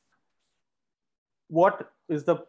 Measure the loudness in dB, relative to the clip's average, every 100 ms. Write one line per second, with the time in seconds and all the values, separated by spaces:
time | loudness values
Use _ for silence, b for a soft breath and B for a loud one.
0 | _ _ _ _ _ _ _ _ _ _
1 | _ _ _ _ -6 2 2 2 -12 _
2 | -8 -6 -2 -2